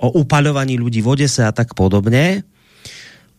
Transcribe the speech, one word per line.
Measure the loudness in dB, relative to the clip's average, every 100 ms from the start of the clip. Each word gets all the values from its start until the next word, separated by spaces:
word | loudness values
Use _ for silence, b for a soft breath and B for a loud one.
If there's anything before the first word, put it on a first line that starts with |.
o | -2
upaľovaní | 0 2 2 2 0 -2 -2
ľudí | -2 -2 0
v |
Odese | 0 0 0 0
a |
tak | 0 -4 0
podobne. | 0 2 2 2 2 0 -6 B B B B B B B B